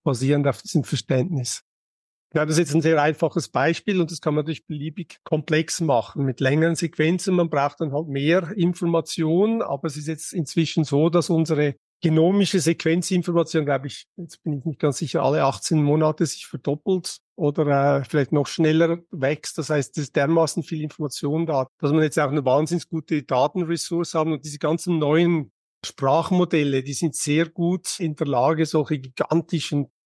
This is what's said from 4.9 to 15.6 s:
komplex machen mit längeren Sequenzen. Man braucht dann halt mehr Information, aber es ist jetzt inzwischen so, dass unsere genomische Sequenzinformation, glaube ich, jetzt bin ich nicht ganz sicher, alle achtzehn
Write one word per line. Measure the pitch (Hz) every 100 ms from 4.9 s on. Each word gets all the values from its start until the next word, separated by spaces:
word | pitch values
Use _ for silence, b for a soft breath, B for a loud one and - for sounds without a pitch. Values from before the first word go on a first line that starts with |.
| - 160 - -
komplex | 156 - 160 160 -
machen | 160 120 - 143
mit | 135 120
längeren | 131 151 165 160
Sequenzen. | 165 - 156 180 196 175
Man | 165
braucht | 143 143 -
dann | 156
halt | 143 160
mehr | 135 147 185 160 214
Information, | 175 175 170 165 160 - 160 175 214 226
aber | - 139 160
es | 139
ist | 147
jetzt | 151 -
inzwischen | 185 143 170 156 165 151
so, | 143 160
dass | 170 -
unsere | 160 160 147 147 - _ _
genomische | 160 160 170 202 190 190
Sequenzinformation, | 156 165 160 175 - 180 175 170 160 165 143
glaube | 135 139
ich, | - - -
jetzt | 165 -
bin | 160
ich | 143 165
nicht | 135
ganz | 147 -
sicher, | 147 160
alle | 135 151
achtzehn | 139 -